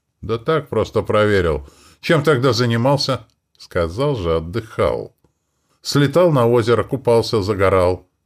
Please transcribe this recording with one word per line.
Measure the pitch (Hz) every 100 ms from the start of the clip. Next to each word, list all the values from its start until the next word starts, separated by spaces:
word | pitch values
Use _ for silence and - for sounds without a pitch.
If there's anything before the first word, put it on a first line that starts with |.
| _ _
«Да | 104 113
так, | 113 160 147
просто | 110 98 113
проверил. | 98 107 107 101 85 71 - _ - _
Чем | - 165
тогда | 156 139 131
занимался?» | 113 123 117 123 143 - 127 - _ _ _
«Сказал | - 90 85 92 147 131
же, | 87 82
отдыхал. | 82 113 110 - 92 58 - _ _ _ _ _ _ _
Слетал | - 147 143 143 180
на | 143 117
озеро, | 123 113 113
купался, | 98 135 - 117 110 113
загорал. | 95 98 95 92 90 90 _ _